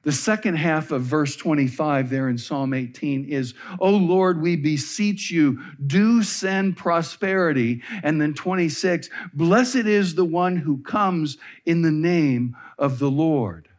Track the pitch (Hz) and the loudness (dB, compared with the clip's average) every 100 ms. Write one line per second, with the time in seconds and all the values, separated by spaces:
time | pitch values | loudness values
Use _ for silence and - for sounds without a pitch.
0 | 151 143 - 214 208 165 165 156 156 143 | -2 -2 0 0 0 0 2 0 0 -4
1 | 127 151 143 - 170 147 131 - 156 139 | 0 0 0 -2 0 2 0 0 0 0
2 | 127 135 131 120 - 143 135 131 123 - | 0 -2 -2 -4 -4 -4 -2 -2 -6 -6
3 | 147 135 139 143 123 - - 185 190 202 | -4 -4 -4 -4 -6 -10 -16 -2 2 4
4 | 175 185 185 170 165 170 147 147 - - | 4 4 2 2 0 0 0 -2 -4 -2
5 | 208 196 - 170 147 123 - - 139 175 | -2 -2 -2 2 2 2 -8 -8 0 2
6 | 220 233 202 - 190 190 196 175 180 170 | 4 4 2 -4 -2 0 0 -2 0 0
7 | 165 - 196 190 170 135 117 120 - 220 | -2 -4 -2 2 2 2 0 -2 -8 -4
8 | 147 160 151 143 180 185 165 139 185 170 | -2 0 0 -2 -2 0 0 0 -2 -2
9 | - - 196 143 165 214 247 254 214 208 | -4 -14 -10 0 4 4 4 0 2 2
10 | 185 160 175 170 180 180 151 139 - 214 | 2 0 0 2 2 0 -2 -4 -2 0
11 | 196 175 151 131 - - - 170 165 156 | 0 0 -2 -6 -18 -8 0 2 2 2
12 | 165 175 147 123 123 - - - 139 127 | 2 4 2 2 -2 -6 -18 -4 -2 0
13 | 139 139 160 147 104 82 _ | 0 2 2 0 -2 -6 _